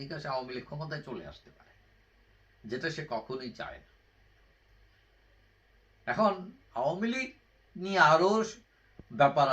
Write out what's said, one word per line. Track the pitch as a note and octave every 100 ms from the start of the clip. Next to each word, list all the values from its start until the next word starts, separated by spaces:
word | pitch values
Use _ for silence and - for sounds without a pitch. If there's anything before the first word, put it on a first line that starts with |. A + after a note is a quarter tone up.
নিকাশে | C#3 D#3 D3
আওয়ামী | C3 B2+ B2+
লীগ | -
ক্ষমতায় | D3+ D#3 D3 C3+
চলে | G#2 D2+
আসতে | - - _
পারে, | _ _ _ _ _ _ _ _ _ _ G#2+
যেটা | B2 D#3+ D#3
সে | D3
কখনোই | A#2 - C3 B2+ -
চায় | - -
না। | - _ _ _ _ _ _ _ _ _ _ _ _ _ _ _ _ _ _ _ _ _ -
এখন | D3 G#3+ F#3 F#3 - _ A#2
আওয়ামী | C#3 F3+ A3+ C4
লীগ | C4 - _ _ _ F3
নিয়ে | F#3+ F#3+ D#3
আরো | D#3+ F#3 A3 A3 - _ _ _ - - A2+
ব্যাপার | C#3 D3 C#3